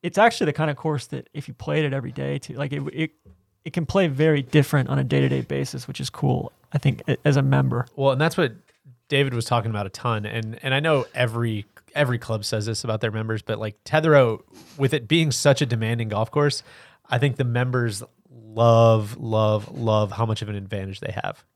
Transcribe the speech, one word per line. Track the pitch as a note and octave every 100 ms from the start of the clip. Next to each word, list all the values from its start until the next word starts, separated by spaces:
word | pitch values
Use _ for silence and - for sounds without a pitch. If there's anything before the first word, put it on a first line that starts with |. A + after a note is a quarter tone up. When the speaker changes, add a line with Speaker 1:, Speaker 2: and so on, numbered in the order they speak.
Speaker 1:
it's | F3 G3
actually | A#3 - D3+
the |
kind | D3 D#3
of | C#3
course | D#3+ C#3+ -
that | C3+ -
if | - C#3
you |
played | A#2+ - D3+ D3+
it |
every | C3+ B2
day, | C#3 C#3 C#3+
too, | -
like, | A#2+ B2
it, | C#3+ C#3
it, | D3 D#3 _ - - _ _ D#3+
it |
can | F3 D#3
play | G3 F3
very | C3+ D#3 D3
different | C3 D3+ C3+ C#3+ B2
on | C#3
a |
day-to-day | C3 C#3 C3+ C3+
basis, | B2 C#2 - - -
which | -
is | C#3
cool, | - C#3 B2+ - _ _
I | D3
think, | C#3+ - -
a-, | C#3 D3
as | C#3
a |
member. | C3+ C3+ C3+ B2 - -
Speaker 2:
Well, | C#3
and | C3
that's | D#3+ -
what | C#3 G#2+ _ _ C3+ _ -
David | C#3 C#3
was | A#2 -
talking | A#2+ A2
about | G#2 G2
a |
ton. | - B2 A2 G#2
And, | A2+ A2 A#2
and | C3+
I | C3+
know | D#3+ C#3+ A#2+
every, | B2 A#2+ A#2 A#2 G#2+ - - _ D3
every | C3+ A#2
club | - A2 G2+
says | A2 G#2+
this | A2
about | A#2 G#2+
their | A2+
members, | G#2+ A2 A2
but, | - G#2+
like, | G#2+ -
Tetherow, | - D#3 D#3+ C#3+ A#2+ A2 - - - D3+
with | C#3
it | D3+ A2+
being | E3 D#3+
such | A#2+ D3 C3
a | C3
demanding | A#2 A2 A#2 A2+
golf | G#2 A2+
course, | D3+ D3 - - - - _ -
I | B2+
think | C#3+ B2
the |
members | B2 A#2+ B2+ B2 A#2 G2 - _ _
love, | A#2+ A2 A2 A#2 A2+ A#2 A2 G#2 -
love, | A#2 A2 G#2+ G#2+ G#2 -
love | A2+ G#2+ G#2
how | A2 A2+
much | A2
of | G#2
an | G2+
advantage | G2 G2+ G2 F#2+
they | - -
have. | - - _